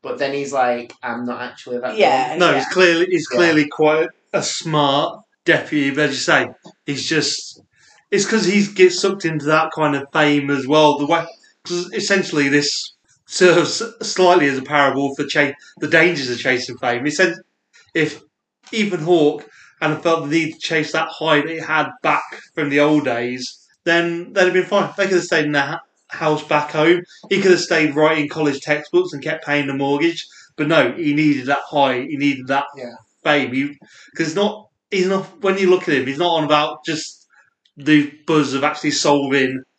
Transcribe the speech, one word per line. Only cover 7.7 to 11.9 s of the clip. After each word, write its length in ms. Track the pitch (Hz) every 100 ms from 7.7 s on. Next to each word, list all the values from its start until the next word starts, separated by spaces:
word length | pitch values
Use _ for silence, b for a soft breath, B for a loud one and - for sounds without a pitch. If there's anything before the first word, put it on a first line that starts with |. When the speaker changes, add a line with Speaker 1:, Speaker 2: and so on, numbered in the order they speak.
| b b b b
Speaker 3:
it's 140 | 202 202
'cause 200 | 220 175
he 200 | 202 202
gets 320 | - 180 -
sucked 240 | 196 196 165
into 200 | 156 139
that 260 | 156 -
kind 240 | - 151 143
of 100 | 135
fame 360 | 160 151 147 139
as 160 | 139 127
well. 320 | 151 151 139
The 80 | 143
way, 200 | 165 165 - b b -
'cause 240 | 175 175